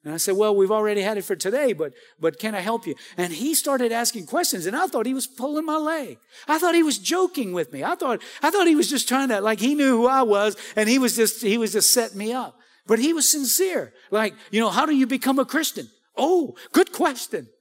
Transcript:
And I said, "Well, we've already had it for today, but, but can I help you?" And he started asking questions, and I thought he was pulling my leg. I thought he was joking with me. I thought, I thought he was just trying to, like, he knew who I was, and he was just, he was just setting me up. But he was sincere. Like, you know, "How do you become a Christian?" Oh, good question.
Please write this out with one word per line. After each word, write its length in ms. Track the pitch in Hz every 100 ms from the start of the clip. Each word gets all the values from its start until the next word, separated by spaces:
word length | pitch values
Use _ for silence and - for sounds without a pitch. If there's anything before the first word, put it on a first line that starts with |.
| 151
And 80 |
I 40 | 165
said, 180 | - 190
"Well, 180 | 214
we've 160 | 202 190
already 300 | 214 214 208
had 180 | 190 214
it 40 |
for 120 | -
today, 380 | 180 185 247 277
but, 220 | 170 151 - - _
but 180 | 240 240
can 180 | 214 208
I 40 |
help 260 | 185 233 -
you?" 80 | - - -
And 160 | 175
he 240 | 156 269 320
started 380 | 294 269 240
asking 320 | 233 - 226 165
questions, 400 | 311 359 196 170
and 100 | 254
I 120 | 381
thought 180 | 277 226
he 80 |
was 140 | 262 -
pulling 380 | - 262 302 320
my 120 | 311
leg. 400 | 302 320 226 120 _ - -
I 120 | 311
thought 180 | 349 339
he 80 |
was 140 | 311 208
joking 560 | 175 349 359 294 208
with 180 | 180 151
me. 140 | 135 147
I 100 | 359
thought, 260 | 294 220 - -
I 100 | 294
thought 160 | 403 339
he 80 | 302
was 140 | -
just 180 | 285 -
trying 220 | 262 269
to, 100 | 208
like, 220 | 214 220
he 140 | 240 294
knew 200 | 269 233
who 120 | 240
I 160 | 269
was, 340 | 240 202 208 202 - -
and 140 | 214
he 100 | 269
was 160 | 247 220
just, 260 | 220 -
he 160 | 220 233
was 140 | 220
just 220 | 196 -
setting 240 | 247 226 196
me 160 | 214
up. 260 | 254 190 _ _ _ -
But 140 | 226
he 140 | 285
was 180 | 330 -
sincere. 600 | 302 254 - 381 302 120 _ -
Like, 220 | 208 214 - -
you 80 | 202
know, 100 | 226
"How 160 | 190 311
do 80 |
you 140 | 285 254
become 320 | 262 247 269
a 60 | 262
Christian?" 420 | 294 311 190 120 _ _ -
Oh, 380 | 277 370 294 - -
good 180 | 302 370
question. 560 | - 349 247 - 170 120 _